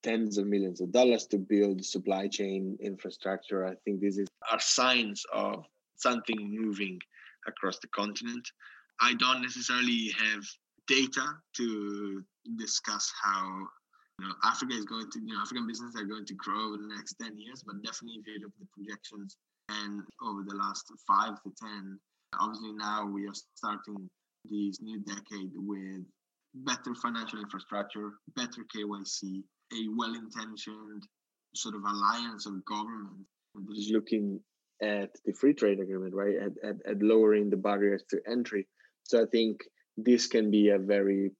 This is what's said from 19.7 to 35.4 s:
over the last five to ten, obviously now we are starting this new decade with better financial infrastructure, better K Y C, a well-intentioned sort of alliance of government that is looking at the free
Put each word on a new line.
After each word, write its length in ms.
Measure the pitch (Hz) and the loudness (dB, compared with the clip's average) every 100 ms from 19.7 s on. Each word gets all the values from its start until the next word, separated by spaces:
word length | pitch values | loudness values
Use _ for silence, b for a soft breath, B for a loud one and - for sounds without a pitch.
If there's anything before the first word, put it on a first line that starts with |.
| 107 104 101 98 - | -8 -6 -8 -10 -10
over 220 | 120 101 98 | -8 -6 -8
the 100 | 101 | -4
last 300 | 101 98 - - - | -4 -4 -12 -18 2
five 340 | 110 110 104 | 4 4 -4
to 100 | 101 95 | -12 -14
ten, 380 | 110 104 95 98 _ _ _ - | -12 -12 -12 -14 _ _ _ -4
obviously 340 | 107 107 110 | -4 -4 -10
now 340 | 107 104 107 104 | -8 -4 -4 -4
we 180 | 98 101 | -4 -6
are 80 | 98 - - | -10 -16 -10
starting 540 | 104 104 - 101 92 _ _ _ - | -6 -6 -8 -12 -12 _ _ _ -8
this 360 | 104 101 92 | -2 -2 -4
new 180 | 110 110 | -10 -10
decade 520 | 101 101 101 104 95 92 | -8 -10 -10 -10 -10 -8
with 480 | 101 101 95 95 90 _ _ _ _ | -8 -6 -8 -10 -14 _ _ _ _
better 400 | 135 131 123 - 117 | -10 -6 -4 -6 -6
financial 380 | 120 117 107 110 | -4 -4 -6 -10
infrastructure, 720 | 104 95 - 104 101 107 104 104 - - | -10 -10 -6 -6 -6 -6 -10 -12 -12 -6
better 280 | 120 120 110 | -6 -8 -10
K 120 | 110 | -6
Y 180 | 104 101 95 | -6 -6 -6
C, 380 | - 98 95 98 _ _ | -6 -6 -8 -10 _ _
a 140 | 113 110 110 | -6 -4 -2
well-intentioned 1080 | 117 117 110 117 110 107 - 107 107 107 101 _ _ _ _ - | -2 -4 -10 -12 -10 -10 -12 -12 -14 -16 -18 _ _ _ _ -8
sort 200 | 117 104 | -6 -4
of 60 | |
alliance 640 | 101 101 101 113 117 107 107 | -4 2 4 2 -2 -6 -8
of 180 | 95 - | -8 -4
government 600 | 107 107 113 101 95 98 _ _ 104 | -4 -4 -8 -10 -14 -20 _ _ -14
that 220 | 98 104 | -10 -6
is 140 | 104 | 0
looking 480 | 110 104 110 101 98 _ _ _ _ | 0 2 0 0 -4 _ _ _ _
at 260 | 107 104 98 - - | -2 0 -4 -6 -6
the 80 | |
free 200 | 101 | 4